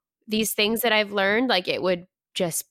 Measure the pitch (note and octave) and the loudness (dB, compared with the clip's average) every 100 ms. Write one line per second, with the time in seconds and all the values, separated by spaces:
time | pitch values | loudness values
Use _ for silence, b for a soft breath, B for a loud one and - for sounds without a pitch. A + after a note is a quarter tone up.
0 | _ _ - G#3+ A3 - G#3 A3+ A#3+ A3 | _ _ -4 -2 -2 0 0 0 2 2
1 | G3+ G3+ G3 G#3+ B3+ F#3+ F3+ B2+ F#3 F3+ | 0 0 2 2 2 0 0 -2 0 -2
2 | F3+ _ _ - F3+ - - | -4 _ _ -4 -4 -4 -10